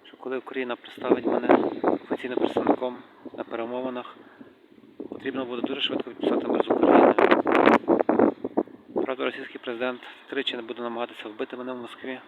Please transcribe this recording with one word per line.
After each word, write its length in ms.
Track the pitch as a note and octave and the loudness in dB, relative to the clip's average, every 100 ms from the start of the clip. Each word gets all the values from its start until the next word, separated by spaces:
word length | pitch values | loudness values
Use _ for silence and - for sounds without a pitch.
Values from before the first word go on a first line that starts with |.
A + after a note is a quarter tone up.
що 120 | - - | -20 -14
коли 220 | B2+ C3 | -8 -8
Україна 380 | - C3+ B2 A#2+ | -6 -6 -6 -8
представить 500 | - - B2+ C3+ A2+ | -10 -8 2 2 2
мене 220 | - - - - - | 0 4 4 4 -2
офіційним 560 | - - - - B2+ B2 | -2 -2 -4 -6 -4 -2
представником 580 | - - - - B2+ B2 - - - - | 0 0 0 0 -2 -8 -18 -20 -18 -12
на 80 | |
перемовинах, 720 | - A#2 A#2 B2 C3 B2 - - - - - _ _ - - - - | -8 -6 -6 -6 -6 -8 -12 -18 -20 -20 -20 _ _ -20 -20 -16 -14
потрібно 360 | - C3+ C3 | -10 -8 -6
буде 180 | B2 A#2+ | -6 -6
дуже 180 | - C#3 | -6 -4
швидко 300 | C#3 C3+ - | -4 -4 -6
підписати 380 | - - - - | -2 0 0 0
мир 160 | - | 0
з 60 | - | 0
Україною. 440 | - - - - - - - - - - - - - - - - - - - - - - - | 4 8 8 8 6 4 4 4 4 6 6 4 2 4 4 4 2 -4 -2 -4 -10 -6 -4
Правда, 200 | - C3 | -2 -2
російський 360 | C3+ C3 C3+ - | -4 -4 -12 -10
президент 360 | - A#2 B2+ B2 - - - | -8 -4 -4 -4 -14 -20 -8
тричі 280 | C3+ C3+ B2 | -6 -4 -6
не 60 | |
буде 200 | A#2 B2 | -8 -8
намагатися 460 | A#2+ A#2 A#2+ A2 A2 | -6 -6 -8 -8 -14
вбити 280 | G#2+ C3 B2+ | -8 -8 -8
мене 160 | B2+ | -10
в 40 | B2+ | -10
Москві. 420 | A#2 - B2+ B2+ | -12 -12 -12 -12